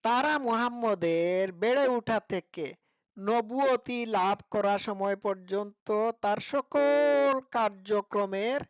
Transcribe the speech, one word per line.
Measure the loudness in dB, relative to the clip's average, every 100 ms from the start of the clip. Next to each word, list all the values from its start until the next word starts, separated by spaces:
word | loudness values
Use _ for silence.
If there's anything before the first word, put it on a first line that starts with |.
তারা | 2 2 2 0
মুহাম্মদের | 0 0 -2 -2 -2 0 2 2 2 0 -2
বেড়ে | -2 0 2 2
ওঠা | 0 0 -4
থেকে | -2 -8 -8 -10 -8 -10 _ _ _ -10
নবুয়তি | -2 -2 0 0 2 2 -2 -6 -2
লাভ | 0 0 -2 -4
করা | -2 0 0
সময় | -4 -4 -2 -2
পর্যন্ত | -2 -4 -4 -4 -4 _ -4 0 0 -2
তার | -2 -2
সকল | -2 -4 0 2 4 4 4 4 2 0 -2
কার্যক্রমের | -2 -2 -2 -2 -2 -2 -2 -2 -2 -2 -4